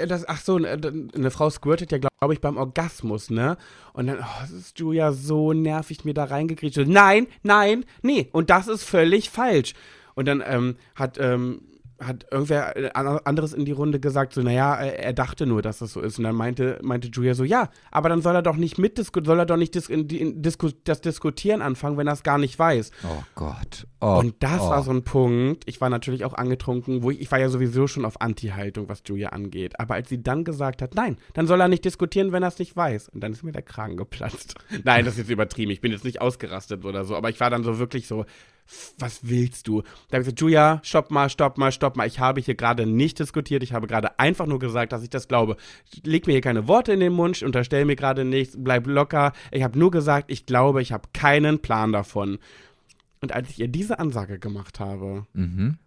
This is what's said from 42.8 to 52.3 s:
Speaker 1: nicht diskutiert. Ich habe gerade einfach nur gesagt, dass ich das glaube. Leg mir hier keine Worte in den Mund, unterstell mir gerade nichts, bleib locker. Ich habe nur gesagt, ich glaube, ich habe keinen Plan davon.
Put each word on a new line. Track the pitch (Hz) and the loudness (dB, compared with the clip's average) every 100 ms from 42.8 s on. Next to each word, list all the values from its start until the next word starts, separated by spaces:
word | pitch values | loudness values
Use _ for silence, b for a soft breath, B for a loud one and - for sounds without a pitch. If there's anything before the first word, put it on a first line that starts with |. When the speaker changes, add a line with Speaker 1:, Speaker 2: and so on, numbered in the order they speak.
| 110 | 2
Speaker 1:
nicht | 113 156 - | 2 2 0
diskutiert. | 147 156 139 139 | -4 -4 -2 -2
Ich | 123 | -2
habe | 117 110 | -4 -2
gerade | 113 107 - | -2 -2 2
einfach | 143 - 156 | 2 2 -2
nur | 131 | -2
gesagt, | 127 120 117 | -2 -2 -2
dass | 117 | -6
ich | 120 | -6
das | 131 - | -8 0
glaube. | 123 110 104 B B B - | 2 2 -2 B B B -12
Leg | 156 156 175 | -2 0 4
mir | |
hier | 131 | 2
keine | 131 113 113 | 4 0 4
Worte | 226 233 | 4 4
in | 196 | 2
den | 180 | 4
Mund, | 175 175 180 | 2 0 0
unterstell | 135 123 123 143 | -2 0 0 2
mir | 143 135 | 2 2
gerade | 135 135 | 0 0
nichts, | 131 135 131 131 | 0 0 -2 -4
bleib | 131 123 127 | 0 0 2
locker. | 143 143 151 143 B B | 0 2 2 0 B B
Ich | 135 | -2
habe | 127 131 | 0 4
nur | 180 | 4
gesagt, | 170 147 143 147 | 4 2 0 0
ich | 131 - | -10 0
glaube, | 123 139 135 | 4 4 2
ich | 120 | -2
habe | 110 - | -6 -8
keinen | - 147 147 151 151 | 2 4 6 4 2
Plan | - 110 110 | 0 0 2
davon. | 104 98 104 98 | 0 -2 -4 -4